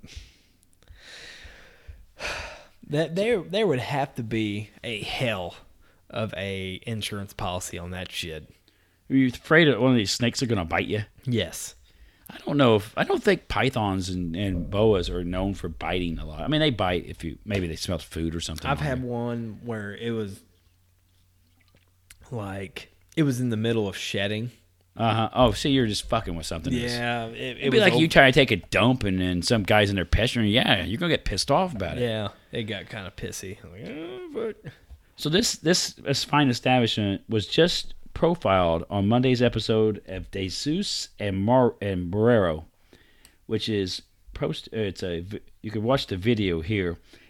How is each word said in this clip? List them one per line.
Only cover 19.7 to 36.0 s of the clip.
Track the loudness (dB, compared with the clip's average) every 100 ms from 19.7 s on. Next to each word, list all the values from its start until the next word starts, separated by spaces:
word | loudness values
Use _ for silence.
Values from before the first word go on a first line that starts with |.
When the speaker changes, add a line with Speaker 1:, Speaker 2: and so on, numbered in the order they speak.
| -8 -8 -8
Speaker 1:
it | -6
was | -4 -6 -10 _ _ _ _ _ _ _ _ _ _ _ _ _ _ _ _ _ -20 -12
like, | -10 -8 -10 -12 -14 -18 _ _ 0
it |
was | 0 2
in | 0
the | 0
middle | 0 2 0
of | -4
shedding. | -6 -2 -2 -2 -6 -10 _ _ _ -2
Speaker 2:
Uh-huh. | 0 2 0
Oh, | 4 4
see, | 4 2
you're | 2 2
just | -2 -2
fucking | -2 -2 -6
with | -6
something. | -6 -4
That's | -2 -2
Speaker 1:
Yeah, | -4 -2 -4 -6
it, | -8
it | -10 -4
Speaker 2:
It'd | 2
be | 6
Speaker 1:
was | 6
Speaker 2:
like | 6
you | 6
Speaker 1:
op- |
Speaker 2:
try | 8 10
to |
take | 8 4
a | 2
dump | 0 4 4 4
and | 2 0
then | 0 0
some | 2 2
guy's | 4 4 4
in | 2
there | 2
pestering | 2 2 2 2
you. |
Yeah, | 4 4 2 0
you're | -2
gonna | 0
get | 0 0
pissed | -2 2
off | 2 2 -2
about | -6 -2
it. |
Speaker 1:
Yeah, | -2 -2 -6 -10 _
it | -8
got | -6 -8 -10
kinda | -12 -12 -10
pissy. | -12 -10 -12 -14
I'm | -16
like, | -16 -14
"Oh, | -12 -12 -14 -12
but" | -8 -8 -10 -16 -20 -20 -20 _ -8
Speaker 2:
So | -2
this, | 0 0 0
this, | 0 2 0
this | -6